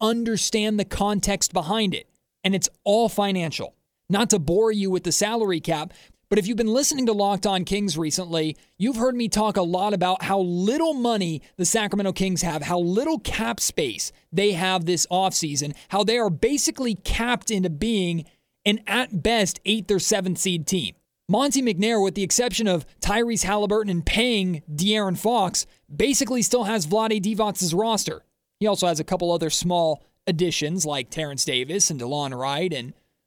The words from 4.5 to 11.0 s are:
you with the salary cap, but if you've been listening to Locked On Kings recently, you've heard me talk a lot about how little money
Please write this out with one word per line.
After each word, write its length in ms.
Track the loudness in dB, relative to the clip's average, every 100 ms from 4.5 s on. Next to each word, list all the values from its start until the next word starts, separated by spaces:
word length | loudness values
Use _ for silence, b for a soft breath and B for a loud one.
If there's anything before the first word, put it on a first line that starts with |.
| 4 4
you 220 | 2 0
with 100 | 0
the 100 | 0
salary 480 | 0 0 0 0 0
cap, 320 | -2 -4 -4 B B _ _
but 100 | 0
if 80 | 2
you've 100 | 0
been 100 | 0
listening 380 | 2 2 2 0
to 60 |
Locked 340 | 2 2 0 0
On 160 | -2
Kings 360 | -2 -2 -2 -2
recently, 580 | -2 -4 -2 -2 -2 -4 b b
you've 180 | -2 0
heard 180 | 0
me 140 | 0 0
talk 300 | 0 0 2
a 40 |
lot 300 | 0 0 0
about 300 | 0 0 0
how 180 | 0 0
little 540 | 0 0 0 2 2
money 480 | 0